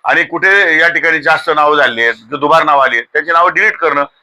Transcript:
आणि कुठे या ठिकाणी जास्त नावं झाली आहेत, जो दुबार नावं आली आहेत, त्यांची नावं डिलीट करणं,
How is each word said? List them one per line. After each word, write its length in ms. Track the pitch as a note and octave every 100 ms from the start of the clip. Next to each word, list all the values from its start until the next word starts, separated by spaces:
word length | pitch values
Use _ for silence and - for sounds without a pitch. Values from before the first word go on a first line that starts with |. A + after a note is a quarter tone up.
आणि 200 | - D3+
कुठे 540 | E3 E3 F#3+ G3+ F3 D#3
या 100 | E3+
ठिकाणी 340 | E3 E3+ D#3+
जास्त 280 | D3+ D3+ E3
नावं 220 | D3+ D3+ D3
झाली 260 | B2+ A2+
आहेत, 120 | A#2
जो 220 | A2+ - C#3+
दुबार 260 | D3 D#3+
नावं 220 | D3+ C#3+
आली 120 | B2+ A#2
आहेत, 100 | -
त्यांची 200 | D3+ D#3
नावं 200 | E3+ F3+
डिलीट 220 | F3 G#3+ -
करणं, 260 | D#3+ C#3+ C#3+ _